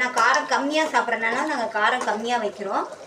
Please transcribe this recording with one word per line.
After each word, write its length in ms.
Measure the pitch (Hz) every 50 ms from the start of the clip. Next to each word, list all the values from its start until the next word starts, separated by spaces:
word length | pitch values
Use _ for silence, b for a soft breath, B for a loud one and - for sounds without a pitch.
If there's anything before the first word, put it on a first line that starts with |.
நான் 160 | 254 247 247 240
காரம் 300 | 226 247 285 294 277 - 254
கம்மியா 300 | 240 277 285 302 311 311 - 269
சாப்பிட்றதுனால 520 | 240 226 240 226 220 226 226 233 262 302 311
நாங்க 160 | 285 247 226 208 - 214
காரம் 280 | 208 233 247 247 - 240
கம்மியா 280 | 208 214 226 240 247 233 214
வைக்கிறோம். 400 | 202 - - 196 196 220 302 - - - - -